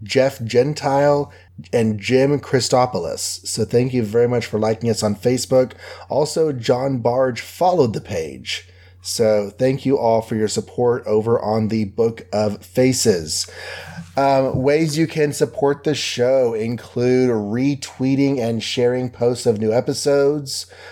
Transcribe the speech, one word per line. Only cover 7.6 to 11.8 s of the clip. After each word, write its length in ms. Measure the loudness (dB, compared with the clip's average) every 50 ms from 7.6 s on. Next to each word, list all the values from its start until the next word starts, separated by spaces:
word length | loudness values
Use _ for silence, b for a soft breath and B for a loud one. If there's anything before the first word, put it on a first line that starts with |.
| 2 2 4 4 2 2
the 80 | 0 -4
page. 680 | -6 -6 -6 -6 -6 -6 -10 -12 -10 -10 -10 -10 b b b b b b b b
So 500 | -10 -8 -2 2 2 4 4 2 0 -2 -4
thank 300 | 0 0 0 0 0 0
you 100 | 0 0
all 240 | 2 4 2 2 2
for 140 | 0 -2 -2
your 140 | -2 0 0
support 580 | -2 -4 -6 -6 -4 0 2 2 2 0 0
over 340 | 0 0 0 2 2 0 0
on 280 | 0 0 0 0 0 0
the 160 | 0 -2